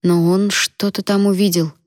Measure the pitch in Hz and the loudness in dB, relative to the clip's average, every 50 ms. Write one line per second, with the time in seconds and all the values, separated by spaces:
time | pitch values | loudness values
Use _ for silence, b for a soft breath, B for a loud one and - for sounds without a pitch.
0 | - 180 175 170 165 170 180 190 202 202 - - - - _ _ - 202 196 - | 0 2 2 2 2 2 2 2 0 0 -2 -4 -4 -6 _ _ -6 -4 -4 -4
1 | 190 - 202 196 202 202 196 185 208 202 165 175 160 156 - _ _ | -4 -2 0 2 2 2 2 2 0 0 2 0 -2 -4 -6 _ _